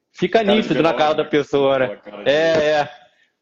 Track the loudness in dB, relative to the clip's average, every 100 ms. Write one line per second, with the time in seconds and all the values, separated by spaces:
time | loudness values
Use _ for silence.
0 | _ -6 -2 0 2 0 0 0 0 2
1 | 0 0 0 -2 0 0 2 0 -2 -6
2 | -16 -8 -2 0 2 2 0 0 -2 -8
3 | _ _ _ _